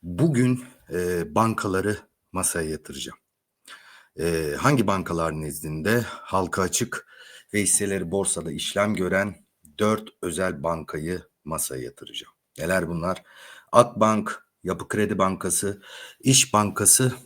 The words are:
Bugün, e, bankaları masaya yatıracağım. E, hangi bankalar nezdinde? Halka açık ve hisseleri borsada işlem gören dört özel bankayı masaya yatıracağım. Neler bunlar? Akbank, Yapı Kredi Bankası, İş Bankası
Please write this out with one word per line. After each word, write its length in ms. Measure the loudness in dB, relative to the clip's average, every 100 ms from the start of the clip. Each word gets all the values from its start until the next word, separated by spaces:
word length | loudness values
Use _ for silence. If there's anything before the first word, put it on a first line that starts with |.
Bugün, 600 | -10 0 2 4 2 2 -4 -20 _
e, 420 | -4 -2 -2 -2
bankaları 640 | 2 2 2 0 0 0 -2 -6 _ _
masaya 380 | -4 -2 -2 -4
yatıracağım. 480 | -6 -10 -12 -12 -14 _ _ _ _ -20 -20 -20 -20 _ -4
E, 340 | 0 0 0 2
hangi 280 | 2 4 4
bankalar 460 | 2 0 -2 -2
nezdinde? 720 | -2 -6 -8 -8 -4 2 2 0
Halka 560 | -10 -4 -2 -2 0
açık 440 | -2 0 -4 -6 -12 -20 -20 -20 _
ve 80 | -2
hisseleri 480 | 2 0 0 -2 -2
borsada 420 | -2 -2 -2 -6
işlem 420 | -6 -4 0 0
gören 520 | 0 0 0 0 -6 _ _ -20 -2
dört 300 | 0 0 -4 _
özel 400 | -6 -2 -4 -2
bankayı 600 | -4 -4 -6 -8 -6 -6 -8 _
masaya 380 | -10 -6 -6 -6
yatıracağım. 520 | -10 -14 -14 -14 -14 _ _ -8
Neler 300 | 0 0 0
bunlar? 340 | -4 -4 -4 -8 -20 -20 -20 _
Akbank, 720 | 6 6 6 2 2 -2 -8 _ _
Yapı 240 | -6 -6 -4
Kredi 300 | 0 0 2
Bankası, 640 | 0 0 -2 -2 -2 -6 -12 -18 -18 -4
İş 320 | 4 4 6
Bankası 600 | 4 2 2 4 6 4 0